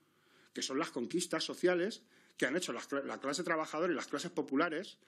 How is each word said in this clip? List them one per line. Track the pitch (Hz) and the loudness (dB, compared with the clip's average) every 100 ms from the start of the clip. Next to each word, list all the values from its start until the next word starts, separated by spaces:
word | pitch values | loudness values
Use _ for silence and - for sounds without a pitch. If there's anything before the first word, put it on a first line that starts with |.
| _ _ _ - - | _ _ _ -20 -12
que | - | -6
son | 123 135 | -2 0
las | - | -2
conquistas | 135 117 170 175 160 | -2 0 0 0 -2
sociales | - 131 180 180 190 - _ - - - | -2 2 4 4 2 -2 _ -20 -12 0
que | 131 | 2
han | 160 | 2
hecho | - | -2
las | 120 - | -4 -2
cla-, | 139 | -2
la | 131 110 | -2 -4
clase | 135 147 | -2 -2
trabajadora | 175 160 156 156 180 | 0 0 0 0 2
y | 131 | 0
las | - | -2
clases | 143 175 | -4 -4
populares | - 131 135 175 156 208 - | -4 0 4 4 0 -6 -12